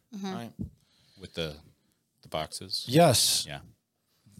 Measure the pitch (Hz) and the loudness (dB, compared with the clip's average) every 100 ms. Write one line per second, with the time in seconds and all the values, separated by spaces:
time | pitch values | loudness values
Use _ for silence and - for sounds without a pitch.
0 | _ 208 190 117 117 - - - _ _ | _ -12 -10 -8 -10 -12 -12 -14 _ _
1 | _ - 92 - 80 71 - _ _ _ | _ -20 -12 -8 -8 -8 -20 _ _ _
2 | _ _ - 80 78 - 98 - - 143 | _ _ -8 -6 -6 -10 -8 -8 2 6
3 | 170 113 - - - 69 - _ _ _ | 6 6 4 0 -2 -10 -14 _ _ _
4 | _ _ _ | _ _ _